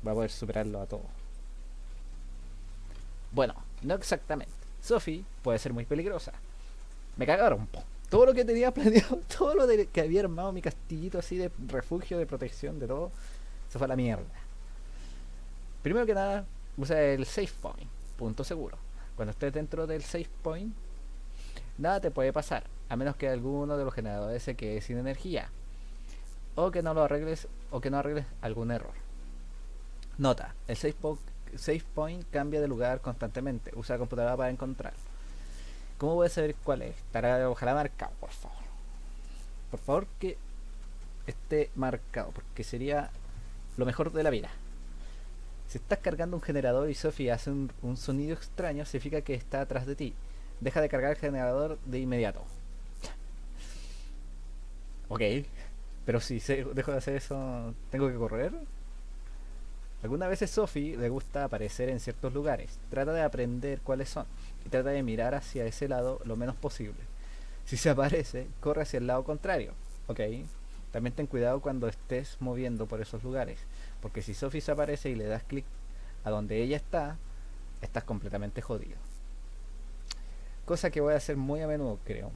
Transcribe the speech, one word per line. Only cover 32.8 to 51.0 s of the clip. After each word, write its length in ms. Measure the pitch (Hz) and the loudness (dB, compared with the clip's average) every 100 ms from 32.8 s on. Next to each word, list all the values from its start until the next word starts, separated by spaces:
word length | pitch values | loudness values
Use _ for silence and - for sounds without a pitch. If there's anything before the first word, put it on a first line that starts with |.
| 123 127 | 2 2
constantemente. 680 | 131 117 117 127 139 120 - - | 0 -2 -2 -2 -2 -2 -4 -6
Usa 200 | 113 123 | -2 0
la 40 | |
computadora 380 | 120 120 120 127 | 0 2 2 4
para 140 | 127 | 2
encontrar. 420 | 127 131 131 - - - - - - - - - - - - | 0 -2 -4 -6 -8 -8 -8 -8 -8 -8 -8 -8 -8 -8 -2
¿Cómo 180 | 143 170 | 2 6
voy 120 | 170 | 6
a 20 | |
saber 260 | 170 156 147 | 6 2 2
cuál 180 | - 131 | 0 0
es? 160 | 120 117 | 0 -6
Estará, 520 | - 113 120 127 127 | -2 2 6 6 4
ojalá 240 | 120 120 | 2 2
marcado, 380 | 135 143 - - - | 4 2 -2 -6 -6
por 100 | - | -8
favor. 260 | - - - - - - - - - - - - - - | -8 -8 -8 -8 -8 -8 -8 -8 -8 -8 -8 -8 -8 -6
Por 80 | 123 | -6
favor 280 | - 151 196 - | 2 2 2 -4
que 180 | 185 - - - - - - - - - - | -4 -4 -8 -8 -8 -8 -8 -10 -10 -8 -6
esté 440 | - - 151 143 - | -6 2 2 4 2
marcado, 560 | 131 127 - 123 101 | 0 0 -2 -4 -4
porque 320 | - - - | -6 -8 -6
sería 460 | 110 120 131 143 - - - - - - - - | -4 -2 2 2 0 -6 -8 -8 -8 -8 -8 0
lo 80 | 123 | 2
mejor 260 | 123 160 | 2 2
de 120 | 156 | 4
la 60 | 156 | 4
vida. 200 | 120 - - - - - - - - - - - - - | 4 -2 -8 -8 -8 -8 -8 -8 -8 -10 -8 -8 -8 -6
Si 100 | 120 | -6
estás 220 | - 202 | 0 2
cargando 360 | 190 156 165 175 | 2 0 0 -2
un 60 | |
generador 480 | - 143 127 123 151 | 0 2 6 4 4
y 40 | |
Sophie 380 | 135 156 - 127 | 2 0 2 2
hace 200 | 117 - | 2 2
un, 200 | 139 135 - | 0 -2 -2
un 140 | 123 127 | -4 -2
sonido 380 | - 135 147 | 0 0 0
extraño, 520 | 160 - - 180 147 143 | -2 -4 -2 -2 -2 -2
significa 360 | 135 139 151 | -4 0 -2
que 120 | 143 | 0
está 280 | 127 - 139 | -2 0 -2
atrás 240 | 139 131 127 | 0 0 0
de 100 | 143 | -2
ti. 180 | 139 - - - - - | -4 -4 -8 -8 -10 -2
Deja 220 | 123 160 | 0 4
de 80 | 151 | 4
cargar 220 | 135 | 4